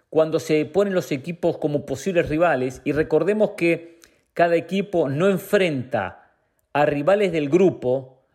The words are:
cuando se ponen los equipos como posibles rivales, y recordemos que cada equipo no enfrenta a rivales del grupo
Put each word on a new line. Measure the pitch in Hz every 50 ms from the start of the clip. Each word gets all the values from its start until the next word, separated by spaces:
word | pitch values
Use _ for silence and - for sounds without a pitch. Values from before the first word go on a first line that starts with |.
| _ -
cuando | - 160 160 160 156 156
se | - - 156 151 147
ponen | 131 - 190 208 202 185
los | 180 - -
equipos | 151 131 - 170 170 - - 165 - -
como | - 147 147 139 139
posibles | - 135 - - 190 175 170 - -
rivales, | 151 156 175 170 143 127 127 135 131 - -
y | 143
recordemos | 139 151 156 - 156 151 160 190 214 214 208 202 -
que | - 170 170 165 165 - - - _ _ - _ _ _ _
cada | - - 170 175 170
equipo | 160 165 - 185 196 196 202 - 170 147 143
no | 135 147 185 202
enfrenta | 190 170 - - 208 196 190 165 147 127 - - - 107 95 90 - - _ _ _ _ _ _ _ _ _ _
a | - 139 147
rivales | 151 147 143 143 175 202 214 202 180
del | 165 160 147 139
grupo | 151 185 196 165 117 - 123 123 127 139 131 - - _ _ _